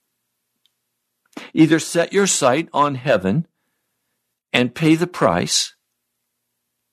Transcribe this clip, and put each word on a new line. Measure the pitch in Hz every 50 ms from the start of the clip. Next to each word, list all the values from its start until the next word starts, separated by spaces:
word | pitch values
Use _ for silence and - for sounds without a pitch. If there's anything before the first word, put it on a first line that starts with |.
| _ _ _ _ _ _ _ _ _ _ _ _ _ _ _ _ _ _ _ _ _ _ _ _ _ _ - - - - -
Either | 160 160 151 160 156
set | - - - 170 170 - 180
your | 190 202 185
sight | - - 151 127 123 151 170 -
on | - 139 143 143 139
heaven | 127 123 147 123 104 90 92 101 147 170 _ _ _ _ _ _ _ _ _ _ _ _ _ _ _ _ _ _ _ _ _ -
and | 127 123 123 123
pay | - 165 156 160
the | 160 175 175
price, | - - 160 113 85 87 - - - - - - - _ _ _ _ _ _ _ _ _ _ _ _ _ _ _ _ _ _ _ _ _ _ _